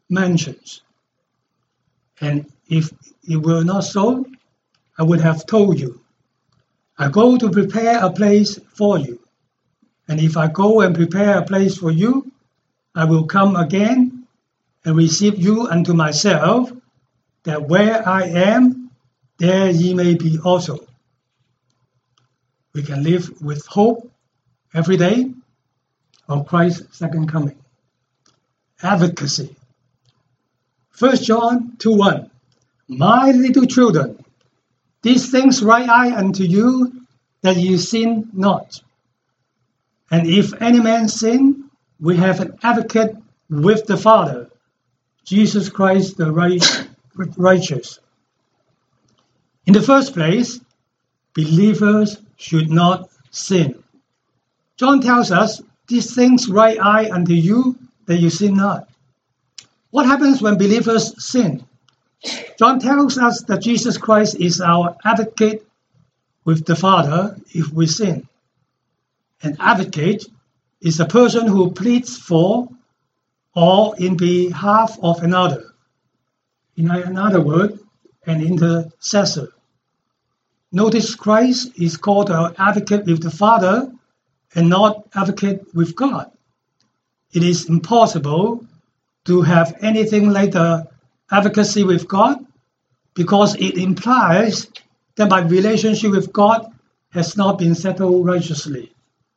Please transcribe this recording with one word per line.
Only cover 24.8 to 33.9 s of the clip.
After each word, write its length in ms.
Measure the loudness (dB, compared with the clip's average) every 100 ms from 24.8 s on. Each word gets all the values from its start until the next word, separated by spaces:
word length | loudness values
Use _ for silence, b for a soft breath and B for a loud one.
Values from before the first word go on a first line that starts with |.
| 0 2
day 360 | 2 0 -2 -8 _ _ _ _ _ _ _ _ -8
of 220 | -6 -2
Christ's 500 | 0 2 0 -12 -12
second 300 | -8 -6 -4
coming. 300 | -4 -6 -8 _ _ _ _ _ _ _ _ _ _ _ _
Advocacy. 720 | -2 2 2 0 -8 -8 -10 -16 _ _ _ _ _ _ _ _ _ _ _ _ _
First 320 | -2 0 0 0
John 460 | 0 0 -2 -6 -6
two 160 | 0
one, 340 | 2 2 0 -8 _ _ _ _ _ -14
"My 420 | -2 2 4 4
little 360 | 4 4 2 2 4
children, 480 | 4